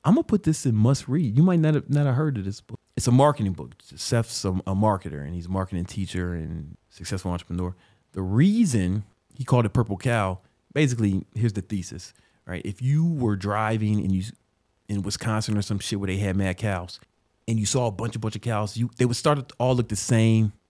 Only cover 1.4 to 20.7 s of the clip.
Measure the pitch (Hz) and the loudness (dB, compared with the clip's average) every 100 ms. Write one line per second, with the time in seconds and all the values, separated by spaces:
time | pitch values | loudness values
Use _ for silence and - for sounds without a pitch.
1.4 | 180 170 156 151 - 143 143 127 156 120 | 4 4 2 0 0 0 2 0 0 -2
2.4 | 95 101 _ 113 _ - - 123 143 - | -6 -8 _ -18 _ -4 4 6 6 4
3.4 | 98 90 64 - - - - 120 113 - | -2 -4 -10 -16 -20 -12 -2 0 0 -4
4.4 | 98 92 - 98 107 95 85 73 71 87 | -2 -2 -2 2 2 2 -4 -8 -8 -8
5.4 | 85 95 92 98 92 - 92 92 87 85 | -4 -4 -2 -4 -6 -6 -6 -4 -4 -6
6.4 | 78 82 76 87 _ - - 98 92 87 | -8 -10 -12 -18 _ -16 -8 -6 -4 -6
7.4 | - 87 90 90 _ _ _ 95 92 107 | -6 -6 -6 -8 _ _ _ -6 0 4
8.4 | 185 220 202 117 90 104 - _ _ - | 4 4 2 2 2 0 -4 _ _ -12
9.4 | 123 127 110 - 113 98 131 117 98 92 | 2 2 4 0 0 -2 0 0 0 -4
10.4 | _ _ _ 143 147 120 104 95 - 110 | _ _ _ 0 2 2 0 0 -4 -2
11.4 | 117 98 - 104 87 87 - _ _ _ | -2 -2 -6 -8 -8 -12 -16 _ _ _
12.4 | - 90 - 101 127 151 165 156 120 101 | -12 -8 -8 -4 0 2 0 0 0 0
13.4 | 101 104 110 113 107 104 95 95 104 - | -2 -2 0 0 0 0 2 0 -2 -12
14.4 | _ _ _ _ - 101 95 - 117 110 | _ _ _ _ -6 -6 -4 -6 -2 -2
15.4 | 107 104 98 101 - 104 98 95 101 95 | -2 -4 -2 -4 -4 -4 -4 -2 -2 0
16.4 | 95 90 107 92 92 - _ _ _ _ | -2 -2 -4 -4 -8 -16 _ _ _ _
17.4 | - 113 104 131 120 95 113 113 110 107 | -4 -2 0 0 -2 -2 -6 -4 -6 -6
18.4 | 120 107 104 113 120 - 127 120 156 147 | -4 -2 -2 -4 -4 0 0 2 0 0
19.4 | 127 - 127 123 117 104 - 113 113 110 | -4 -2 0 0 0 -4 2 4 6 4
20.4 | 107 - _ | 2 -2 _